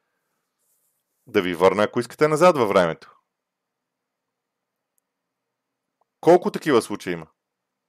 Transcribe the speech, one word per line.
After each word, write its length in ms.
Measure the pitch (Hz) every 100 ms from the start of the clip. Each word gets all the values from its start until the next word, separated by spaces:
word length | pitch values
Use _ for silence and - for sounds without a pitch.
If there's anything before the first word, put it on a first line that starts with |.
| _ _ _ _ _ _ _ _ _ _ _ _ -
Да 160 | 104
ви 120 | 90
върна, 280 | 82 95 95
ако 180 | 104 123
искате, 280 | 123 - 151
назад 280 | 151 180 151
във 120 | 107
времето. 480 | 98 85 80 - _ _ _ _ _ _ _ _ _ _ _ _ _ _ _ _ _ _ _ _ _ _ _ _ _ _ _ _ _ _ _
Колко 300 | 160 180 208
такива 320 | - 160 120
случаи 300 | - 101 -
има? 140 | 85 78 _ _ _ _ _